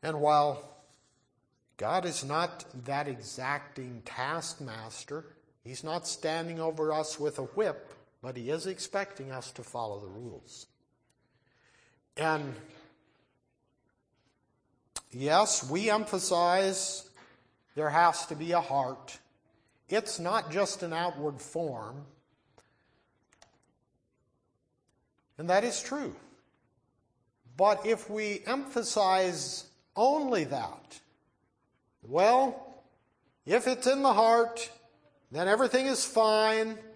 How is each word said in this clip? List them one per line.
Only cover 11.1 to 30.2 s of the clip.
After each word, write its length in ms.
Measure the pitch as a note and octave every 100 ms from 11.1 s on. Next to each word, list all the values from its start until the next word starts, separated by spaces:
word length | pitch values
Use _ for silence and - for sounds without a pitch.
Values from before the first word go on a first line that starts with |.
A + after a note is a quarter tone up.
| _ _ _ _ _ _ _ _ _ _ -
And 380 | D#3+ D#3 C#3+ B2+ - - - _ _ _ _ _ _ _ _ _ _ _ _ _ _ _ _ _ _ _ _ - _
yes, 580 | B2 C#3 E3 G#3+ - C3
we 220 | D#3+ A3
emphasize 1160 | G#3+ G#3+ F#3+ F#3 F3 F3 F#3 F#3+ F#3+ - - - - - _ _ _ _ D3
there 140 | D3+
has 360 | D3+ E3+ D#3+ -
to 100 | D3+
be 180 | E3
a 80 | E3+
heart. 580 | - C#3 C3 C3 - - _ _ _ _ _ _ _
It's 320 | G3+ G#3+ -
not 320 | E3+ A3 D#3
just 300 | E3 G3 -
an 120 | E3+
outward 460 | D#3+ F3 E3+ D3+ C#3
form. 680 | - D#3+ E3 B2 G#2+ C3 C#3+ _ _ _ _ _ _ _ _ _ _ _ _ _ _ _ _ _ _ _ _ _ _ _ _ _ _ _ _ _ _ _ _ -
And 120 | E3
that 140 | F#3
is 180 | A#3+ -
true. 340 | - C#4+ A#3 - - _ _ _ _ _ _ _ _ _ _ _ _ B2+
But 300 | G3 G3 G#3+
if 240 | A3 -
we 320 | G#3+ G#3+ G3+ -
emphasize 1200 | C4 C4+ A#3+ A3 - G3 F#3+ F#3 E3 C3+ - - _ _ -
only 500 | A#3+ D4+